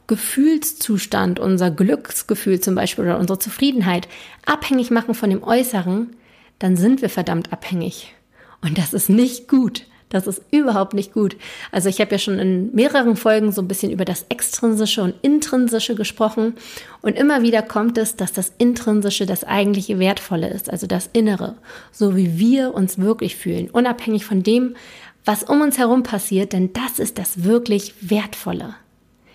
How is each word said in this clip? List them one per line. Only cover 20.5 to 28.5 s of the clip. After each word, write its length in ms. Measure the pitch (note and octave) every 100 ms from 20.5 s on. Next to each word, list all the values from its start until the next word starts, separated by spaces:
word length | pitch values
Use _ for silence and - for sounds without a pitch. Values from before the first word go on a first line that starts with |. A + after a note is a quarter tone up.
ist, 180 | G#3 -
also 180 | F3 F3+
das 220 | F#3 -
Innere, 400 | A#3 G#3+ G#3 - - - - -
so 240 | - G3+
wie 240 | F#3 F3+ E3
wir 360 | A3+ C4+ B3+
uns 240 | - F#3 -
wirklich 380 | G3 A3+ F3 -
fühlen, 340 | F#3 F3 F3+
unabhängig 560 | A#3+ B3 A#3+ A3+ G#3+ -
von 160 | F#3+
dem, 340 | F#3+ A#3 B3+ A#3+ - - - _
was 180 | - G#3
um 200 | - C#4+
uns 160 | D4+ C#4
herum 240 | A#3+ B3+
passiert, 500 | A#3+ G#3 - F#3+ G3
denn 220 | F#3 F#3
das 240 | A3 B3 -
ist 180 | A3 -
das 280 | F#3 F#3
wirklich 500 | F3 A#3+ A#3 G3+ - -
Wertvolle. 720 | F#3+ G#3+ G#3 - F#3